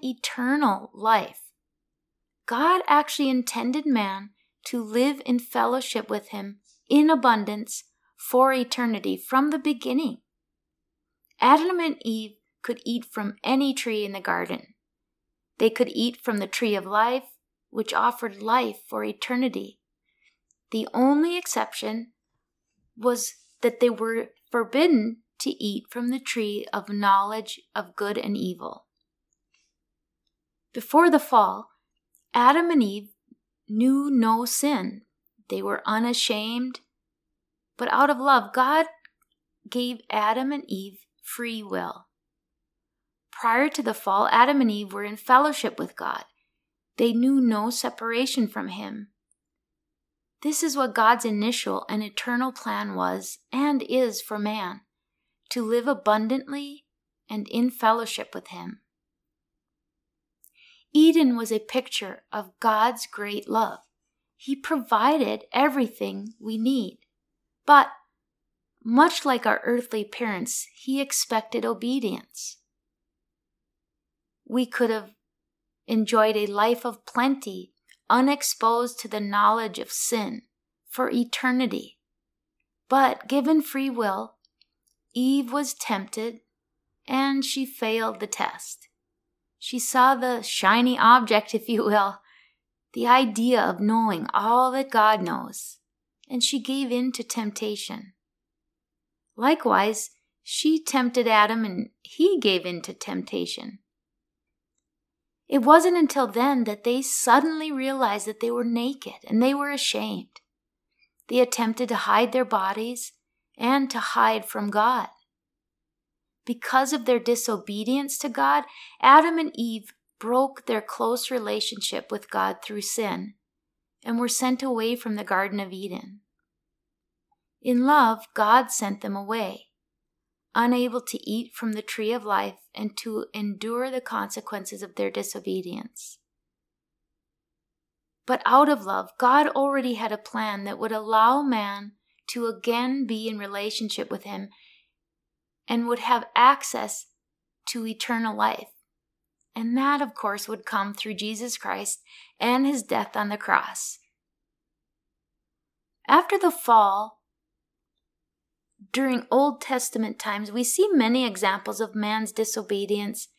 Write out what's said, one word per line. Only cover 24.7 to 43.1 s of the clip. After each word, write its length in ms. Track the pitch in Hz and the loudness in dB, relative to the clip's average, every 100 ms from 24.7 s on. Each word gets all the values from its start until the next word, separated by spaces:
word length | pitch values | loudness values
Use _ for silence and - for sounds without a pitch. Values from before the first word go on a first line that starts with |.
| 269 339 269 220 226 _ _ | 2 4 4 2 -6 _ _
to 120 | - | -8
eat 340 | - 208 196 - | -4 -6 -6 -10
from 220 | 240 240 | -6 -4
the 80 | 262 | -4
tree 480 | 262 240 214 208 - | -6 -4 -4 -4 -6
of 160 | 208 202 | -8 -6
knowledge 720 | 202 202 196 202 220 - - _ | -2 4 4 2 -6 -10 -16 _
of 220 | - 185 | -10 -10
good 240 | - 202 208 | -6 -4 -4
and 180 | - 202 | -4 -4
evil. 500 | 185 170 - - _ _ _ _ _ _ _ _ _ _ _ _ _ _ _ _ _ _ _ | -6 -8 -12 -16 _ _ _ _ _ _ _ _ _ _ _ _ _ _ _ _ _ _ _
Before 340 | - - 294 339 | -14 2 6 6
the 100 | 285 | 4
fall, 480 | - 240 190 196 - _ _ _ _ _ _ | 4 4 4 0 -12 _ _ _ _ _ _
Adam 360 | 240 240 302 339 | 4 6 6 4
and 120 | 320 | 2
Eve 280 | 208 202 208 _ _ _ _ _ _ | 2 -2 -12 _ _ _ _ _ _
knew 420 | 214 247 269 285 | 2 4 4 2
no 340 | 262 226 226 | 4 4 2
sin. 580 | 240 - 285 269 185 202 _ _ _ _ _ | 0 -2 0 0 -4 -8 _ _ _ _ _
They 140 | 190 | -6
were 200 | 196 202 - | -4 -4 -2
unashamed. 960 | 214 240 240 - 214 220 240 254 254 _ _ _ _ _ _ _ _ _ - | -2 0 0 -2 -2 -4 -6 -6 -10 _ _ _ _ _ _ _ _ _ -8
But 160 | 247 | 0
out 180 | - 277 | 4 4
of 80 | 262 | 2
love, 340 | 277 262 202 | 4 2 2
God 340 | 254 262 311 320 - _ _ _ _ _ _ - | 0 2 2 0 -6 _ _ _ _ _ _ -10
gave 320 | 247 247 233 _ | -6 -4 -6 _
Adam 400 | 214 214 233 262 | -2 0 0 -2
and 140 | 285 - | -6 -8
Eve 320 | 190 196 190 _ _ | -10 -10 -18 _ _
free 400 | - - 240 226 | -14 -8 -8 -8
will. 460 | 208 185 175 - _ _ _ _ _ _ _ _ _ _ _ | -6 -6 -6 -10 _ _ _ _ _ _ _ _ _ _ _